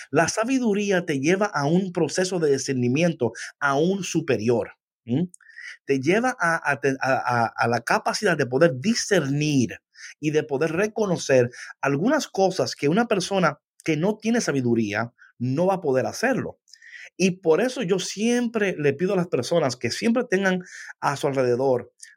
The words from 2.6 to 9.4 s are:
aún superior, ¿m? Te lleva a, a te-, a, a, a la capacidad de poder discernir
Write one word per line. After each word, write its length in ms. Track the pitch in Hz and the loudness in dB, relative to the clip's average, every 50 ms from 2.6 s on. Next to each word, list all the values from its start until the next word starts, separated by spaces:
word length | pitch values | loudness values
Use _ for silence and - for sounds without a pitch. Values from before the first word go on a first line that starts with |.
| - - 135 127 123 123 127 131 131 131 120 - 120 117 - - - - - - | 0 -4 -2 0 0 0 2 2 2 0 0 0 -2 -4 -2 -4 -14 -16 -12 -4
aún 440 | - 143 135 139 160 180 196 202 170 | -2 0 2 2 2 2 0 -2 -4
superior, 680 | - - 165 - - 127 101 107 117 120 113 - - - _ _ _ _ _ _ | -4 -4 -4 0 0 -2 0 2 0 0 0 0 -4 -10 _ _ _ _ _ _
¿m? 240 | 117 120 147 180 180 _ - _ _ - - - - - - _ | -4 -2 -2 -2 -2 _ -16 _ _ -20 -20 -18 -18 -18 -16 _
Te 140 | - 139 135 | -2 -2 0
lleva 360 | 127 147 185 226 240 254 247 - | 2 2 0 2 2 -2 -2 0
a, 300 | 175 165 165 160 - 151 143 | -2 0 0 0 -2 -2 -4
a 80 | 139 | 0
te-, 160 | - 139 135 - | 0 -2 -2 0
a, 440 | - 131 131 113 - - 123 120 117 | 0 0 0 0 0 0 0 2 0
a, 20 | |
a 220 | 110 - - 127 117 | 0 0 -2 0 0
la 140 | 117 117 - | 0 -2 0
capacidad 540 | - 180 214 - 233 202 - 214 196 170 | 0 -2 0 0 -2 -4 -2 0 0 0
de 100 | 147 139 | 0 -2
poder 260 | 123 127 135 165 170 139 127 | 0 2 4 4 4 4 2
discernir 1000 | 131 214 233 - - - 208 175 147 135 139 147 | -2 -2 -2 -2 0 0 0 2 2 0 -2 0